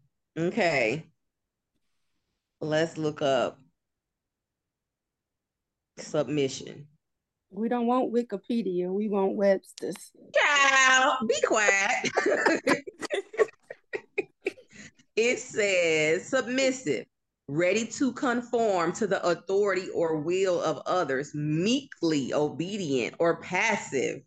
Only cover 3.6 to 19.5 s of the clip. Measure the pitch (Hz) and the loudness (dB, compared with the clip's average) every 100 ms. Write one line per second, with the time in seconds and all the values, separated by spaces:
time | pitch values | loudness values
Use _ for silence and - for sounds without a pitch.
3.6 | _ _ _ _ _ _ _ _ _ _ | _ _ _ _ _ _ _ _ _ _
4.6 | _ _ _ _ _ _ _ _ _ _ | _ _ _ _ _ _ _ _ _ _
5.6 | _ _ _ - - 156 123 151 135 - | _ _ _ -20 -6 -4 -2 -2 -2 -4
6.6 | - - 147 _ _ _ _ _ _ 190 | -14 -16 -20 _ _ _ _ _ _ -6
7.6 | 226 240 233 254 - 233 240 196 - 233 | -4 -2 0 0 0 -2 -4 -6 -4 -4
8.6 | 185 180 180 190 214 202 196 208 196 190 | -2 -2 -2 -2 -2 0 0 2 2 2
9.6 | - - - 185 - - - - 359 285 | -2 -12 -10 -10 -16 -20 -2 2 4 4
10.6 | 277 269 262 262 269 - 220 539 494 220 | 6 6 6 6 4 2 0 0 2 4
11.6 | 202 196 202 - - - - - - 330 | 4 4 2 -2 -2 0 0 2 2 2
12.6 | - - - - - 392 - 453 427 - | 2 0 -4 -12 -8 -6 -2 0 0 -2
13.6 | - - _ - - - - _ - - | -20 -20 _ -12 -8 -8 -8 _ -10 -10
14.6 | - - - - _ - 240 - - - | -16 -20 -20 -20 _ 0 2 0 -4 -2
15.6 | 302 185 165 156 156 180 - 262 226 254 | 2 2 2 2 2 0 0 -2 0 0
16.6 | 262 254 151 117 - _ _ _ - 147 | 0 0 -2 -4 -6 _ _ _ -6 0
17.6 | 180 214 233 - 262 233 269 233 240 233 | 2 2 -2 -2 -2 0 -2 -2 -2 0
18.6 | 226 185 165 180 202 185 175 170 - | 2 2 0 -2 -2 0 0 -2 0